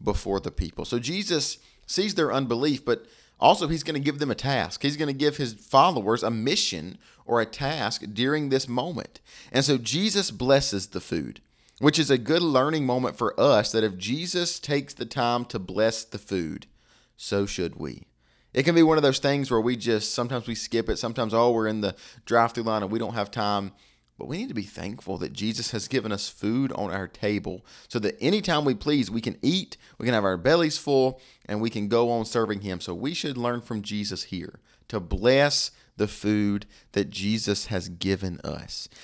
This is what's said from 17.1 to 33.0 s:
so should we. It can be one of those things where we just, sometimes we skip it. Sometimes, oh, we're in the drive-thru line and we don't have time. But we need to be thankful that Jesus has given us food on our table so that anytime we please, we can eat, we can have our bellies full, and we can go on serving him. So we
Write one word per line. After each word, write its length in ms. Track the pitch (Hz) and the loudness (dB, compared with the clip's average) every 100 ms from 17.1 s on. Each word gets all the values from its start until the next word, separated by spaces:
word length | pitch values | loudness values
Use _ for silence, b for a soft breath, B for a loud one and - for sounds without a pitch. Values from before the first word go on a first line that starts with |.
| _ | _
so 300 | - 101 101 | -4 -2 -2
should 320 | - 87 73 | -2 -4 -6
we. 260 | 73 60 - _ _ _ _ | -10 -10 -18 _ _ _ _
It 100 | - | 0
can 120 | 139 170 | 4 6
be 80 | |
one 140 | 160 160 | 6 6
of 60 | |
those 160 | 143 131 | 4 4
things 320 | 139 143 135 | 2 0 2
where 100 | 120 | 2
we 140 | 113 123 | 2 0
just, 380 | 107 110 107 | 0 0 0
sometimes 340 | - 123 123 113 | -4 -4 -4 -6
we 80 | 113 | -8
skip 340 | - 113 113 | -2 -2 0
it. 80 | 104 | -2
Sometimes, 360 | 117 117 113 | -4 -4 0
oh, 180 | 110 120 | 4 4
we're 160 | 117 110 | 4 2
in 140 | 110 | 0
the 140 | 101 B B B - | -2 B B B 0
drive-thru 380 | 117 117 - | 4 4 0
line 180 | 113 110 | -2 0
and 100 | 98 | 0
we 60 | 113 | -2
don't 160 | 110 | -4
have 160 | 113 104 | -4 -4
time. 440 | - 104 101 98 b b b b - | -2 -2 -2 -4 b b b b -14
But 100 | - | -10
we 120 | 160 | -8
need 100 | 262 | -6
to 60 | 127 | -8
be 80 | |
thankful 540 | - - 87 110 - 92 | -8 -10 -12 -10 -8 -6
that 140 | 90 | -6
Jesus 380 | - 104 117 113 | -4 -4 -4 -6
has 160 | 113 - | -6 -4
given 240 | 131 107 | -4 -2
us 160 | 101 - | -4 -6
food 460 | - 101 120 135 | -6 -2 0 -2
on 180 | - 98 | -2 -4
our 160 | 92 92 | -4 -6
table 560 | - 107 104 101 87 B B B | -4 -2 -2 -4 -8 B B B
so 120 | 120 | -4
that 180 | 104 - | -2 0
anytime 460 | 131 208 180 151 147 | 0 2 2 0 2
we 80 | |
please, 360 | 117 - 147 107 | 0 2 2 0
we 120 | 113 | -2
can 160 | 113 - | -4 -2
eat, 360 | 127 185 - - b b | 0 0 -2 -12 b b
we 80 | 113 | 0
can 100 | 117 | 2
have 100 | 98 | 2
our 100 | 92 | 2
bellies 420 | 90 165 160 151 | 4 4 4 0
full, 440 | - 135 131 131 b b - | 2 4 4 0 b b -8
and 160 | 104 | -4
we 80 | 113 | -2
can 180 | 113 104 | -2 0
go 240 | 117 120 | 2 4
on 140 | 117 110 | 2 -2
serving 360 | 123 110 104 | 0 0 -2
him. 200 | 101 90 | -4 -6
So 120 | - | -6
we 200 | 87 | -6